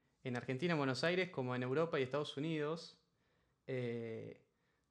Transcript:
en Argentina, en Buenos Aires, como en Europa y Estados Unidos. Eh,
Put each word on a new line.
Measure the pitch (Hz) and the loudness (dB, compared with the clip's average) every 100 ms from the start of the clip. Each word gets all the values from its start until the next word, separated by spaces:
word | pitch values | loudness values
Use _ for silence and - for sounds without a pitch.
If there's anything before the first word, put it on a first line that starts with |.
| _ _ | _ _
en | 131 120 | -4 -2
Argentina, | 123 127 175 | -2 0 2
en | 160 | 4
Buenos | 135 127 165 | 2 2 2
Aires, | 180 180 | 2 0
como | 143 127 123 | 0 -2 0
en | |
Europa | 127 139 165 160 | 2 2 2 2
y | |
Estados | 127 143 147 - | 2 0 -2 -2
Unidos. | 156 156 147 170 - - _ _ _ _ _ _ - | -2 0 -2 -4 -8 -18 _ _ _ _ _ _ -6
Eh, | 131 120 117 117 113 110 - _ _ _ _ _ | -2 -2 -2 -4 -6 -8 -12 _ _ _ _ _